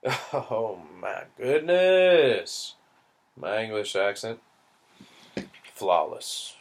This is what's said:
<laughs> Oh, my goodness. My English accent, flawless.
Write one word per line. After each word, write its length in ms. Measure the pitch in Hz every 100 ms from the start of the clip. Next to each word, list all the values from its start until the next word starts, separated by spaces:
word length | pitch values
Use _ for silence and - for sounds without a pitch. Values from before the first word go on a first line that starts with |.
<laughs> 300 | - 127 -
Oh, 460 | 143 - 113 113 92 78 90
my 240 | 92 - - -
goodness. 1400 | 123 147 160 180 185 185 185 175 139 107 85 - - - _ _ _ _ _ -
My 260 | 85 107
English 340 | 110 107 101 98
accent, 440 | 98 101 110 113 _ _ _ _ _ _ - - - - - - -
flawless. 800 | - 98 87 76 - - - - -